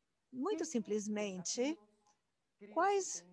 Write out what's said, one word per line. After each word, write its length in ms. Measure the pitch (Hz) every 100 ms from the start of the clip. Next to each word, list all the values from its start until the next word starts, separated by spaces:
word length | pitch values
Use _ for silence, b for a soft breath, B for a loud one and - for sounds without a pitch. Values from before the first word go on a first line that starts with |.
| _ _ _
muito 320 | - 320 427 320
simplesmente, 1120 | 240 202 214 202 208 208 185 175 - 269 320 - _ _ _ _ _ _ _ 208
quais 500 | 214 381 403 370 - -